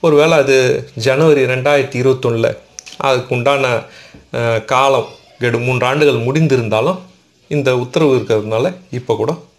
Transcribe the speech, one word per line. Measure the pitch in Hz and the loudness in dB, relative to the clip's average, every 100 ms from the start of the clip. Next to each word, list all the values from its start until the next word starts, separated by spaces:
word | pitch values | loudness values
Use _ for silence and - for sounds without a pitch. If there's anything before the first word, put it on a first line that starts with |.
ஒருவேளை | 170 147 160 | 4 4 4
அது | 160 139 135 127 - 117 - | 2 4 2 2 -2 -6 -4
ஜனவரி | 117 135 160 143 127 | -2 2 4 4 2
ரெண்டாயிரத்தி | 127 139 143 139 123 | 0 0 0 0 0
இருபத்தொன்னுல | 127 131 123 117 113 - _ - - - | 0 0 0 0 -2 -4 _ -20 -20 -6
அதுக்கு | 139 127 - 123 | -2 -2 -2 -2
உண்டான, | 123 139 131 117 - - - - _ | 0 0 0 -2 -6 -20 -20 -20 _
அஹ், | 123 117 113 - | -4 -2 -2 0
காலம் | 131 139 131 110 - _ - | 0 2 2 -2 -12 _ -6
கெடு | 120 117 | -2 -2
மூன்று | 123 127 123 | -2 -2 -2
ஆண்டுகள் | 143 147 120 | 2 2 2
முடிந்திருந்தாலும் | 117 147 160 131 110 107 135 185 - _ _ _ _ | -2 0 2 2 0 -2 -2 -4 -10 _ _ _ _
இந்த | 147 131 127 | -2 0 -2
உத்தரவு | 120 165 151 127 | -2 0 2 2
இருக்கிறதுனால | 104 110 104 110 156 180 - | 0 -2 0 -2 -2 -6 -12
இப்போ | 123 127 107 | -12 -4 -4
கூட | 113 165 - | -2 -6 -12